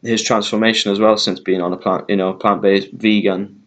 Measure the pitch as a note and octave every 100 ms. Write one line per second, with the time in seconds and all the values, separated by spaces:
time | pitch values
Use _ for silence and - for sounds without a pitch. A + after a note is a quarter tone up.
0 | A#2+ A2 - A2+ G#2 A2 A2 A2 G#2+ G2+
1 | A2 G#2+ - F2+ - F#2 F2 F2+ - F#2
2 | - G2+ F#2 F#2 A2 F#2 G2 G2 G2 -
3 | A2 G#2+ G2+ F#2 G2+ -